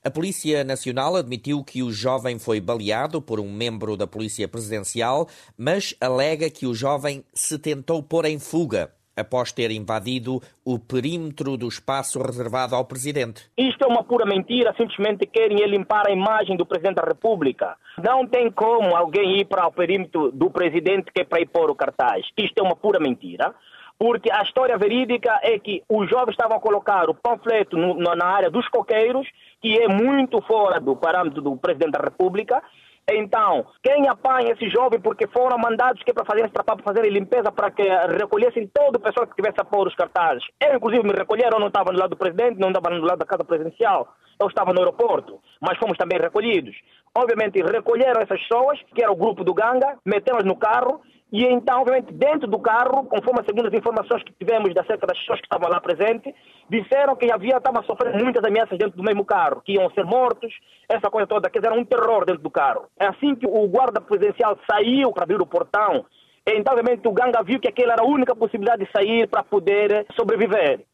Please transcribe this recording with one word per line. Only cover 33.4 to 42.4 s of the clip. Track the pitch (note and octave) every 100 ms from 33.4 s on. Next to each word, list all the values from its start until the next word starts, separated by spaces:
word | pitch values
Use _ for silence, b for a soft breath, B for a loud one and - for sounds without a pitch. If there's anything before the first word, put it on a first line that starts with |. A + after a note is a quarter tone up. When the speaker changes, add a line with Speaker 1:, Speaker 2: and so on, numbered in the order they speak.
| G#3 D3 - b
Speaker 2:
quem | - D4 C#4
apanha | A#3+ C4 C4 A#3
esse | A#3 A3
jovem, | G3 B3+ A#3
porque | G#3+ A3+ G#3+
foram | B3 B3+ A#3+
mandados | A#3 A3+ B3+ -
que | -
é |
para | E4+
fazer, | A3+ G#3+ A3
para, | -
para | G#3 G3+
fazer | G#3 G3+ G#3+
limpeza, | G3+ G3 B3 G#3+
para | G3+ G3+
que | G3+ G3 F#3 F3+ F3+
recolhessem | G#3 G#3 A#3+ A#3 G3+
todo | D4 C#4+ A#3
o |
pessoal | G#3+ A3 A3+
que | -
tivesse | G3+ G3+
a |
pôr | G3 G3+ F#3
os |
cartazes. | - E3+ F#3 E3 B2 - _
Eu, | D4
inclusive, | C4 G#3+ A#3+
me | G#3
recolheram, | F#3+ F#3+ G#3+ A#3+ A3
eu |
não | G#3
estava | G3+ F#3
no | F#3
lado | F#3
do | E3+
presidente, | F#3 F3